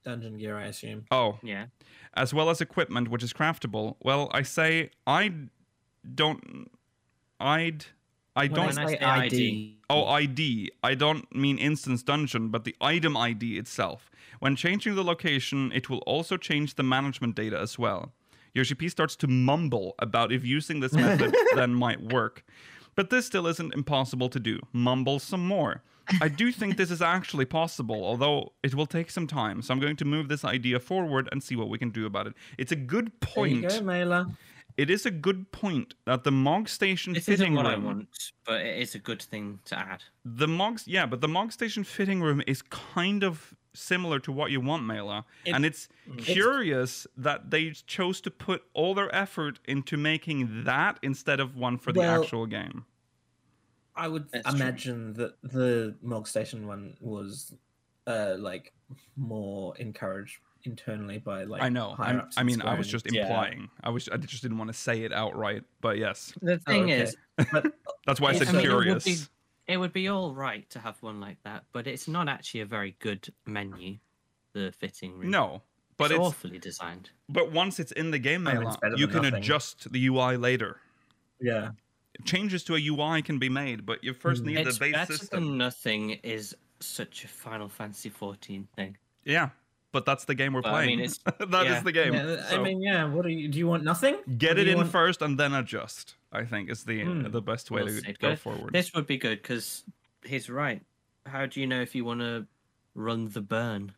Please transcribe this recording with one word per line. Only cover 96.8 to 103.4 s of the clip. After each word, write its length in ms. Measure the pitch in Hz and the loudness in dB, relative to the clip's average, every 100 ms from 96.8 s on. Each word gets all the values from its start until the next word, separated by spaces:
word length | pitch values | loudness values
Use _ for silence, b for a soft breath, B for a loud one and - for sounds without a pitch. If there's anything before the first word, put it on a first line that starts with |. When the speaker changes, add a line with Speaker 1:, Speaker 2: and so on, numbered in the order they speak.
Speaker 2:
the, 180 | - 110 | -4 -2
Speaker 1:
Hmm. 180 | 131 175 120 | -2 -2 -2
Speaker 2:
the 120 | 117 | -4
best 280 | 107 113 - | -4 -6 -2
way 120 | 110 | -2
Speaker 3:
We'll 120 | 101 | -2
Speaker 2:
to 60 | 107 | -4
Speaker 3:
see. 120 | 113 | -8
Speaker 2:
go 160 | 101 - | -2 -2
Speaker 3:
But 80 | 156 | -2
Speaker 2:
forward. 340 | - - - | -4 -8 -2
Speaker 3:
this 220 | 180 180 | 0 0
would 120 | 165 147 | -2 -2
be 120 | 135 | -2
good, 240 | 123 107 | 0 -4
'cause 420 | - 123 104 - - - _ _ | -4 -6 -6 -12 -14 -20 _ _
he's 240 | - 131 117 | -8 -8 -6
right. 340 | 127 143 104 _ _ _ _ - | -4 -2 -4 _ _ _ _ -12
How 180 | 135 | -6
do 160 | 135 139 | -4 -2
you 60 | 135 | -2
know 160 | 127 | 0
if 120 | 120 | -2
you 100 | 131 117 | -4 -4
wanna 400 | 120 120 117 104 _ _ _ _ | -2 -2 -4 -8 _ _ _ _
run 340 | - 110 113 113 | -8 -4 -2 -2
the 140 | 104 | -6